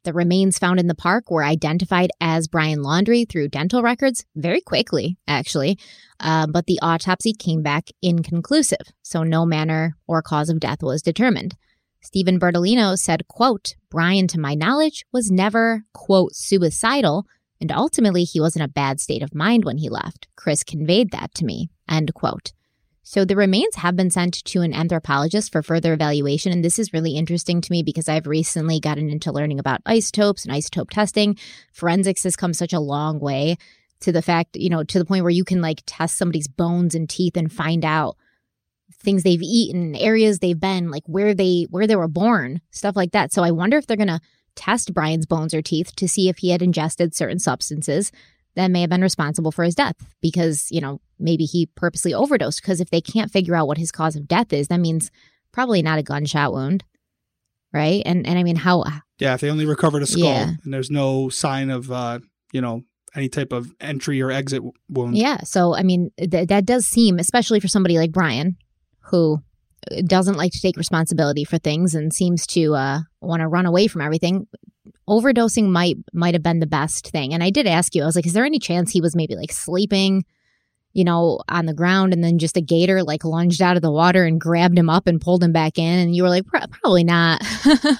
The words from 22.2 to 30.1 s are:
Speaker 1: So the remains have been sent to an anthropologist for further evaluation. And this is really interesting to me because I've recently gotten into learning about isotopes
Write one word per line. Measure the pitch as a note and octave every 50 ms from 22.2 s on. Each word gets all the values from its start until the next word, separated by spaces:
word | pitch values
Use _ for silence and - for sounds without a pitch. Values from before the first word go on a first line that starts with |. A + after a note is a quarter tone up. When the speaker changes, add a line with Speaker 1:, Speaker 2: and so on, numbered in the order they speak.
| - D#3+ - - - - - _ _ _ _ _ _ _ _ _ _
Speaker 1:
So | - - G3+ G3
the | F#3 F#3+
remains | G3 G3+ F#3+ F#3+ G#3+ F4 A4+ -
have | - - F3+ F3+
been | F3 F#3 F3+
sent | D#3+ F#3 F3 F3+ E3+ - -
to | - - F3+
an | F3 E3
anthropologist | - - D#3+ E3+ F3 D#3+ - - C#3+ C#3 C#3+ D#3+ G3+ G#3+ G#3 -
for | - D#3+
further | D3+ - E3 E3 D#3+ E3
evaluation. | D#3+ D#3 D#3 D3 D3 D3 C#3+ C#3+ C#3+ D#3 - G3
And | F3 F3 E3
this | E3+ - -
is | A3 F#3
really | - D#3+ E3 E3 C3+
interesting | D3 D#3+ D#3 E3+ E3+ - - E3+ E3+
to | E3 -
me | F3+ E3+
because | D#3 D3+ - E3 D#3 -
I've | D#3 D#3+ D#3 D3
recently | D3+ D#3+ E3 - - E3 D#3 E3 D#3+ D#3
gotten | - D#3 D3+ D3 D3+ D3
into | D3+ D3+ - E3
learning | C#3 C#3+ D3+ D3+ C#3+ C#3
about | C#3 C3+ B2+ - -
isotopes | - A3+ A3+ G#3 -